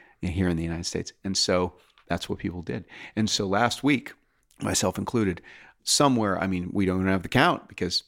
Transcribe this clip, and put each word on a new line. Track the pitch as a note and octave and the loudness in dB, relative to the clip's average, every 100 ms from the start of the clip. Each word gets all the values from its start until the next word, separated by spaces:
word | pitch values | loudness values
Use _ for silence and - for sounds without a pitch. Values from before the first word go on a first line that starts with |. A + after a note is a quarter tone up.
| - - F2+ | -20 -8 -4
in, | |
here | E2 F2+ | 0 2
in | E2 | 2
the | |
United | E2 E2 E2+ | -2 -4 -6
States. | F2 F2 - | -6 -8 -10
And | G2 F#2+ | -6 -2
so | - F#2 F2+ - _ _ - | 2 2 0 -4 _ _ -6
that's | E2+ - | -4 -4
what | F2+ | -6
people | G2 F2 | -6 -8
did. | E2 A#2+ F2+ - - - | -8 -8 -10 -18 -10 -2
And | A2 | 0
so | - G2+ | 0 0
last | G2 A#2+ - | 2 2 2
week, | C3+ C3+ - - _ _ _ - | 0 0 -2 -20 _ _ _ -6
myself | G2+ F2+ G#2 F#2+ | -2 0 0 0
included, | F#2+ A#2+ G2+ E2+ - - - _ | -2 0 0 -2 -8 -20 -20 _
somewhere, | - - C#3+ B2 G#2+ F2+ | 0 4 4 4 2 0
I | F#2+ | 0
mean, | F#2 F2 | -2 -2
we | G2 F#2 | 0 2
don't | F#2 F#2+ | 2 2
have | F#2+ | 0
the | F2 | 2
count | B2+ E3 D#3 - | 4 4 2 -6
because | - F2+ - | -6 -2 -4